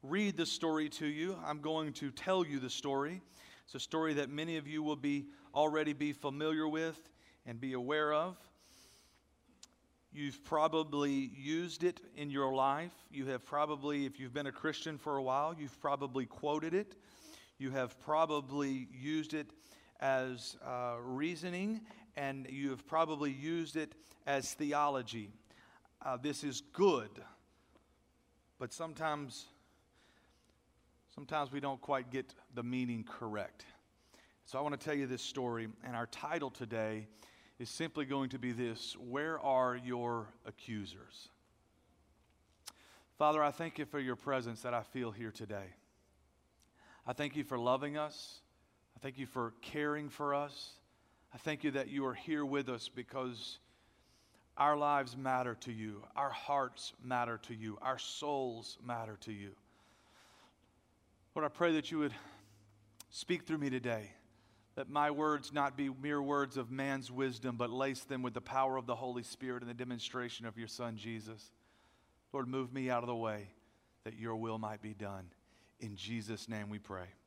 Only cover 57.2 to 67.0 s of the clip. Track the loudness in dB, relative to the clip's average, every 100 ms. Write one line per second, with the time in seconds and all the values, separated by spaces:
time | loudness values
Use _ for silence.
57.2 | 2 -2 -6 -6 -6 -4 -2 -2 -2 -4
58.2 | -2 0 0 -4 -10 -12 -6 -4 -4 -8
59.2 | -8 -8 -10 -14 _ _ -20 -20 -20 -20
60.2 | -20 -20 -20 _ _ _ _ _ _ _
61.2 | _ -2 -2 4 4 4 2 2 0 0
62.2 | -14 -20 -20 -20 -20 -20 -20 _ -16 -12
63.2 | -2 -2 2 0 2 2 2 0 -2 -16
64.2 | -20 -20 -20 -20 _ -8 -2 4 4 6
65.2 | 4 4 0 2 2 2 -2 -2 0 0
66.2 | 4 4 2 0 -4 -2 0 0